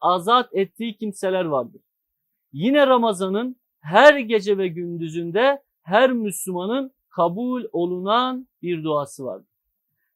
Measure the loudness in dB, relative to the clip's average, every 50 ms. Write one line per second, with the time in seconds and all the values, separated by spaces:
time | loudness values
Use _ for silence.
0 | 0 0 2 2 2 2 2 2 2 0 -2 -4 -4 -4 _ -8 -10 -10 -8 -8
1 | -10 -10 -8 -6 -4 -2 -2 -2 -2 -2 -2 -2 -4 -6 -10 -20 _ _ _ _
2 | _ _ _ _ _ _ _ _ _ _ -8 -4 0 2 4 4 4 4 4 4
3 | 2 0 -2 -2 -2 -2 -2 -2 -4 -6 -8 _ _ _ _ _ -6 0 4 8
4 | 8 8 8 6 2 -2 -2 0 0 0 0 0 -2 -4 -4 -6 -8 -8 -8 -8
5 | -8 -8 -6 -6 -6 -2 0 2 2 2 2 0 _ _ _ _ _ 0 4 4
6 | 4 4 2 0 -4 -4 -6 -8 -8 -8 -6 -6 -4 -4 -4 -4 -6 -8 _ _
7 | _ _ _ 0 0 0 0 -4 -6 -6 -6 -6 -8 -6 -4 -4 -4 -4 -4 -4
8 | -2 0 0 0 0 -2 -4 -8 -12 _ _ _ -8 -6 -6 -4 -4 -2 -2 -2
9 | -4 -6 -10 -12 -12 -12 -12 -12 -16 _ _ _ _ _ _ _ _ _ _ _
10 | _ _ _